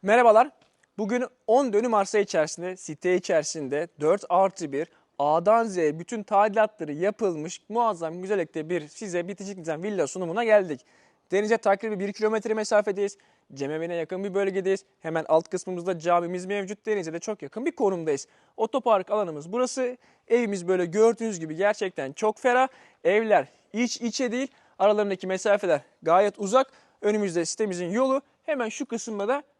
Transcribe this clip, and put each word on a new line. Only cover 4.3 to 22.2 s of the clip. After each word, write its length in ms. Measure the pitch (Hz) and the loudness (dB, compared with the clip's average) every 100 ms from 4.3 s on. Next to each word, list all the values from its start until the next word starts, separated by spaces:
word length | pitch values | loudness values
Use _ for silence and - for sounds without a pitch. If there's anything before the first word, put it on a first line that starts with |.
| 180 190 - 160 | 2 2 0 -6
bir, 160 | 139 135 _ _ _ | -6 -6 _ _ _
A'dan 460 | 143 160 175 226 | 2 2 4 4
Z'ye 340 | 226 185 160 156 | 2 0 0 0
bütün 240 | 170 233 | -6 -8
tadilatları 680 | 202 202 214 208 214 _ 156 | 0 2 2 2 0 _ -10
yapılmış, 720 | 147 185 214 214 160 156 - _ | -2 -2 -2 -4 -4 -8 -12 _
muazzam 540 | 220 233 185 165 170 | -2 -2 -2 -6 -8
güzellikte 480 | 185 202 160 - 156 | -4 -2 -2 -6 -4
bir 180 | 175 151 | -4 -6
size 400 | - 214 175 175 | -12 -6 -6 -6
bitişik 300 | 196 196 196 | -8 -12 -10
nizam 240 | 160 156 | -8 -6
villa 240 | 185 202 143 | -4 -2 -2
sunumuna 380 | 185 180 180 | -2 -6 -2
geldik. 360 | 240 214 190 139 _ _ _ _ _ | 4 4 4 -6 _ _ _ _ _
Denize 260 | 185 208 220 | -2 2 0
takribi 440 | 208 196 226 208 | 2 0 0 -4
bir 120 | 202 | -6
kilometre 420 | 208 214 220 214 | -2 -2 0 -2
mesafedeyiz. 640 | 220 214 214 208 196 202 - _ _ _ | -4 2 2 2 -2 -4 -6 _ _ _
Cemevi'ne 400 | 135 139 156 165 | -8 -6 -4 -4
yakın 300 | 170 160 185 | -6 -6 -6
bir 100 | 196 | -4
bölgedeyiz. 500 | 185 196 190 185 190 _ _ | -2 0 -2 -2 -2 _ _
Hemen 240 | 165 165 160 | -6 -4 2
alt 200 | 156 165 | 2 2
kısmımızda 500 | 180 - 180 175 175 | -8 -6 -6 -4 -4
camimiz 480 | 160 175 175 180 185 | 2 2 2 -6 -4
mevcut. 400 | 202 190 208 - | -6 -6 -8 -4
Denize 260 | 208 165 | -4 -4
de 60 | 160 | -8
çok 240 | - 208 | -8 -8
yakın 240 | 139 - 277 | -10 -6 -6
bir 60 | |
konumdayız. 540 | - 214 185 160 139 - _ _ - | 0 0 0 -2 -4 -4 _ _ -6
Otopark 540 | 220 277 247 208 185 | -2 -2 2 2 2
alanımız 420 | 208 196 151 160 | -2 -2 -6 -8
burası. 440 | 220 254 262 254 254 _ _ _ | -2 -2 -2 -4 -6 _ _ _
Evimiz 400 | 233 233 202 175 | 2 2 -4 0
böyle 180 | 185 175 | 0 0
gördüğünüz 540 | 180 220 220 226 185 | 4 4 4 -4 -6
gibi 160 | 160 156 | -8 -2
gerçekten 560 | 202 214 190 180 135 | 0 0 -4 -4 -8
çok 260 | 143 | -2